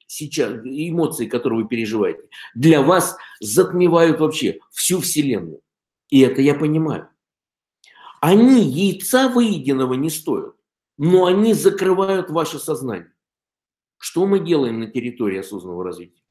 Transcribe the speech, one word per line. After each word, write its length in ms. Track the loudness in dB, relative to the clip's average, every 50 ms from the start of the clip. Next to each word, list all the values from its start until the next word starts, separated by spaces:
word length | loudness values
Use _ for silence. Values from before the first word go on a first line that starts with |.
| _
сейчас, 460 | -18 -16 -14 -14 -8 -4 -4 -4 -4 -4 -10 -12
эмоции, 600 | -12 -10 -8 -8 -6 -2 -2 -2 -2 -2 -6 -6
которые 360 | -4 -4 -4 -4 -2 -2 -2 -4
вы 60 | -4
переживаете, 600 | -4 -6 -4 -4 -2 -2 -2 -2 -4 -6 -12 _ -20 -20 -20 -16 -6
для 280 | 2 4 4 6 6 4
вас 340 | 4 2 2 2 -2 -6 -12 -18 -20 -18 -14
затмевают 800 | -10 -4 2 2 2 2 2 2 2 4 4 4 4 4 2 2
вообще 400 | 0 -2 -2 -2 -4 -4 -4 -6 _ _
всю 300 | -10 -6 -4 -2 -2 -2
Вселенную. 600 | -2 -4 -2 -2 -2 -2 -2 -4 -6 -8 -14 -18 _ _ _ _ _ _ _ _ _ 2
И 100 | 4 6
это 220 | 6 6 4 2 2
я 120 | 2 2
понимаю. 540 | 2 0 -2 0 0 0 -2 -4 -6 -8 _ _ _ _ _ _ _ _ _ _ _ _ _ _ _ _ _ _ _ -20 -20 -10 -2
Они 400 | 2 4 6 6 8 8 6 6
яйца 680 | 4 2 0 0 0 0 -2 -2 -4 0 0 2 2 2
выеденного 640 | 2 2 2 2 0 -2 -2 -2 0 0 0 -2 -2
не 160 | -2 -4 -4
стоят, 460 | -6 -6 -6 -4 -4 -4 -6 -8 -14 _ _ _ _ _ _ _ _ -4
но 260 | 0 4 4 4 4
они 300 | 4 4 4 4 2 2
закрывают 760 | 4 2 2 2 2 0 0 0 0 0 0 -2 -2 -4 -4
ваше 280 | -4 -4 -4 -4 -6 -10
сознание. 540 | -8 -8 -8 -6 -6 -8 -10 -10 -12 _ _ _ _ _ _ _ _ _ _ _ _ _ _ _ _ _ _ _
Что 280 | -14 -8 -4 -2 0
мы 140 | 2 0 0
делаем 400 | 0 0 0 0 0 0 -2 -4
на 60 | -8
территории 520 | -6 -6 -6 -6 -6 -6 -4 -4 -4 -4 -4
осознанного 460 | -8 -10 -12 -12 -12 -12 -10 -10 -8
развития? 380 | -10 -10 -12 -16 -20 _ _ _ _